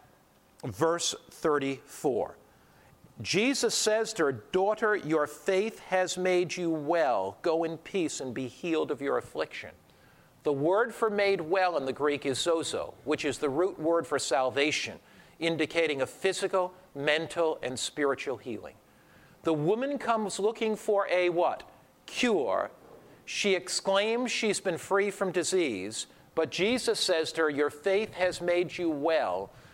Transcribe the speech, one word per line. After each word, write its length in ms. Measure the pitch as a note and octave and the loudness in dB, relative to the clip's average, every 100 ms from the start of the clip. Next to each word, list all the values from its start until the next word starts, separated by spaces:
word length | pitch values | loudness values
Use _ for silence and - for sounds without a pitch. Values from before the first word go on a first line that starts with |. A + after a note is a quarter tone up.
| - _ _ _ _ - | -20 _ _ _ _ -12
verse 520 | B2+ G2+ E3 E3+ - - - | -10 0 0 2 -2 -6 -12
thirty-four. 1040 | - E3 D3 C#3 C3 - - D3 A2 - - - - _ - - - - - | -4 0 2 0 -4 -10 -4 -2 0 -4 -8 -20 -20 _ -20 -20 -20 -20 -12
Jesus 520 | G#2+ F3+ B3 C4 A3+ | -2 0 2 2 0
says 380 | - G#3+ G#3+ A3 | 2 2 2 0
to 100 | - | 0
her, 80 | C#3+ | 0
"Daughter, 640 | B2+ - F3+ G3 G#3+ A3 G#3 | 0 -2 0 0 2 0 0
your 300 | D3+ D#3 D3 | 0 0 0
faith 520 | - - F#3+ A3 A3 | -2 0 0 0 -6
has 380 | - F#3 F3+ F#3 | -2 0 0 0
made 380 | F#3 F3+ F3+ F3+ | 2 2 0 -2
you 140 | E3+ | -2
well. 680 | D#3 D3 E3+ C#3+ G#2 F#2+ G#2 | -2 0 2 2 2 -2 -2
Go 240 | F3 D#3+ | -2 0
in 140 | E3 D#3+ | -2 -6
peace 420 | - G3 D3+ - | -6 -2 -2 -4
and 140 | C3 | -6
be 120 | A#2+ B2+ | -6 -8
healed 440 | - F3 D#3+ C#3+ | -6 -2 0 0
of 100 | C#3+ | -2
your 160 | C#3 B2 | -2 -2
affliction." 540 | - - D#3 - - - _ _ - - - _ | -4 -6 -6 -8 -14 -18 _ _ -20 -20 -20 _
The 100 | D3+ | -2
word 420 | C#3 D#3 G3+ A#3+ | 2 2 4 2
for 140 | - A3 | 0 0
made 320 | G3+ G3+ F#3+ | 2 2 2
well 360 | D#3 F#3+ F#3 D#3 | 0 2 2 0
in 80 | C3+ | -2
the 60 | |
Greek 340 | C3 D3 C#3+ C#3+ | 0 0 0 -2
is 120 | B2 | 0
zozo, 560 | E3+ E3 B2 G#2 D2 - | 0 0 0 -4 -6 -8
which 200 | - D3+ | -4 -2
is 140 | D3 - | -2 -2
the 100 | D3 | 0
root 300 | C#3 F#3 - | 2 0 0
word 280 | D#3 E3+ - | 0 2 2
for 120 | C#3 | -2
salvation, 800 | - C#3+ C3 A#2+ D3+ - A#2 F2 - - - - | 0 2 2 2 2 0 -4 -10 -18 -20 -20 -4
indicating 640 | E3 D#3 D#3 E3 D#3+ C#3 | -2 0 0 2 0 0
a 40 | B2+ | -4
physical, 680 | - F#3+ F3+ F#3+ F#3+ F3+ - - | -2 -2 0 0 0 -2 -6 -16
mental, 640 | C#3 D3 D#3 D#3+ E3+ D#3+ - | -4 0 0 0 0 0 0
and 160 | B2+ B2 | -4 -4
spiritual 580 | - - C#3 B2+ C#3 A#2 | -6 0 0 0 -4 -6
healing. 380 | B2+ G#2 C#2+ - _ - - - - - | -8 -10 -12 -20 _ -20 -20 -20 -20 -6
The 100 | E3 | 0
woman 440 | D3+ D#3 A3 C#4 C#4+ | 2 2 2 0 -2
comes 400 | A3 A3+ G3+ - | 0 0 -2 0
looking 380 | G#3 A3+ A3 G#3 | -2 0 -2 0
for 300 | - G3+ - | 0 2 2
a 220 | F3+ F3+ | 2 2
what? 320 | E3+ D#3 - - - - _ - | 4 2 0 -10 -20 -20 _ -12
Cure. 640 | - B3 F#3 A2+ F#2 G2 - - - - - | 0 2 2 2 0 -2 -6 -20 -20 -20 -20
She 300 | - - G3+ | -10 -2 0
exclaims 760 | F3+ - - G3 G3 G#3+ A#3+ B3 | 0 0 -2 2 2 2 0 -2
she's 300 | - A3 F#3 | 0 0 0
been 180 | F#3+ D#3+ | -2 -4
free 320 | - G3 G3+ | 2 2 2
from 220 | F#3+ F#3+ | 0 0
disease, 760 | F3+ D#3 F#3 D3+ G2 G2 A#2 - - - | 0 2 2 2 -2 -6 -8 -10 -16 -6
but 160 | - D#3+ | -2 -2
Jesus 480 | E3 G#3 B3 - G3+ | 0 2 2 0 0
says 320 | - E3 D#3+ | 2 2 0
to 100 | E3 | 0
her, 80 | D#3 | 0
"Your 200 | C#3+ D3 | 2 0
faith 440 | - G3 G3 A3 | 0 0 2 0
has 260 | F3 F#3 F3 | 0 0 0
made 380 | F3 F3 E3+ - | 0 2 0 -2
you 100 | E3+ | -2
well," 640 | D3 D#3+ D#3 G#2+ F2+ G2 - - | 0 2 2 0 -2 -6 -14 -20